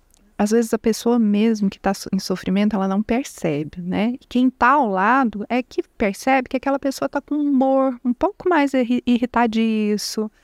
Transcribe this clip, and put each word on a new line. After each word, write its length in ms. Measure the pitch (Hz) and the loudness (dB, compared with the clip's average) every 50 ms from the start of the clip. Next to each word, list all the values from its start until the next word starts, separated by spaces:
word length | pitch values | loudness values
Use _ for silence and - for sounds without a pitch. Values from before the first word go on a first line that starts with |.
| _ _ _ _ _ _ _ | _ _ _ _ _ _ _
Às 140 | - 208 208 | -2 0 2
vezes 240 | 220 233 233 226 233 | 2 2 2 2 -2
a 40 | 220 | 0
pessoa 380 | - 226 214 - - 233 240 | 0 -2 -2 0 0 0 2
mesmo 540 | 240 220 208 208 202 220 226 226 208 202 196 | 2 2 2 2 2 2 2 2 0 0 -2
que 80 | - - | -2 -2
tá 160 | - 196 196 | -2 -2 -2
so-, 140 | - - - - | -2 -4 -4 -4
em 60 | 190 | -4
sofrimento, 560 | - - 185 - - 185 185 202 208 214 220 | -2 -4 -6 -4 -2 -2 0 2 2 2 0
ela 140 | 190 190 190 | 0 -2 -2
não 120 | 190 202 | -2 -2
percebe, 800 | 220 - 226 254 285 - - - - 165 147 143 156 147 - 180 | -2 0 -2 -2 -2 -6 -8 -4 -4 -2 -2 -2 -4 -6 -10 -10
né? 340 | 175 180 185 185 208 240 247 - | -8 -4 -2 -2 -2 -2 -4 -6
E 60 | - _ | -10 _
quem 220 | - 247 254 262 | 0 2 2 2
tá 200 | - _ 247 240 | 2 _ 2 4
ao 180 | 277 302 254 214 | 4 4 2 0
lado 580 | 190 185 190 214 254 277 262 220 196 196 220 - | 0 0 2 2 2 2 2 0 -2 -6 -6 -4
é 140 | 233 254 247 | -4 -4 -4
que 180 | - - 359 - - _ | -4 -6 -8 -8 -8 _
percebe 520 | - 233 196 196 - - 269 262 269 247 - | -4 -2 -2 -2 -2 0 0 2 2 0 -2
que 80 | - | -6
aquela 220 | 254 - 277 277 269 | -4 -2 -2 -2 -2
pessoa 300 | - 277 - - 277 269 | -2 -4 -4 -4 -6 -4
tá 120 | - 285 | -4 -6
com 160 | - - 294 | -6 -4 -4
um 120 | 302 294 285 | -2 0 2
humor 460 | 277 254 262 269 269 269 262 269 247 240 - | 2 2 4 4 4 2 2 0 -2 -2 -4
um 80 | 240 247 | -4 -2
pouco 360 | - 311 381 - - - 359 | 0 -2 -2 -2 -4 -2 0
mais 260 | 349 302 285 269 - | 2 2 2 2 2
irri-, 280 | 262 247 226 247 240 - | 0 0 0 0 0 2
irritadiço, 1200 | 247 240 226 247 240 - 233 240 233 214 226 226 226 220 214 214 208 214 202 - - - 220 214 214 - _ | 0 0 0 0 0 0 0 0 2 2 0 0 0 0 0 0 0 -2 -2 -4 -6 -6 -6 -6 -6 -10 _